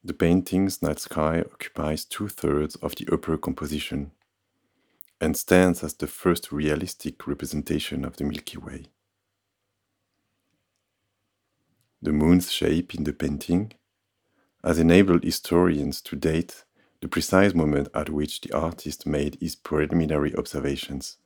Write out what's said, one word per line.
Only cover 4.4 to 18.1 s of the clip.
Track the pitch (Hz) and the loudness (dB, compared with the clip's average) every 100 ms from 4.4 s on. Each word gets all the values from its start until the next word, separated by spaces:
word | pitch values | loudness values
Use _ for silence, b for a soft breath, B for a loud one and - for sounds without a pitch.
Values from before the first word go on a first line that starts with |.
| _ _ B B B B B _ | _ _ B B B B B _
and | 80 - | -2 -2
stands | - 90 92 - | 4 6 6 2
as | 78 | -6
the | - 76 | -8 -10
first | - 90 82 - | -2 0 0 -2
realistic | 73 76 76 90 - 76 - - | -4 -2 -2 -4 -8 -10 -10 -10
representation | 73 73 76 - - - 65 69 | -8 -6 -6 -4 -4 -4 -6 -8
of | - | -6
the | |
Milky | 71 - - - | -6 -6 -12 -14
Way. | - 71 73 _ _ _ _ _ _ _ _ _ _ _ _ _ _ _ _ _ _ _ _ _ _ _ _ _ _ _ _ _ _ _ | -14 -16 -18 _ _ _ _ _ _ _ _ _ _ _ _ _ _ _ _ _ _ _ _ _ _ _ _ _ _ _ _ _ _ _
The | - | 0
moon's | 76 78 90 87 | 4 6 6 4
shape | - 82 80 85 | 0 2 2 -2
in | - | -4
the | 76 | -4
painting | 73 76 71 - 87 110 - _ _ _ _ _ _ _ _ | -2 -4 -4 0 0 0 -10 _ _ _ _ _ _ _ _
has | 80 82 | 0 4
enabled | 82 90 98 87 | 8 8 8 4
historians | - - - 87 90 73 71 - | 2 -4 2 4 4 2 -2 -6
to | - 69 | -10 -2
date | - 82 - - _ _ _ _ | 0 0 -2 -12 _ _ _ _
the | - | -4
precise | 85 - 95 101 | -4 4 4 6
moment | 85 76 71 71 | 4 2 2 0
at | - | -4
which | 76 | -4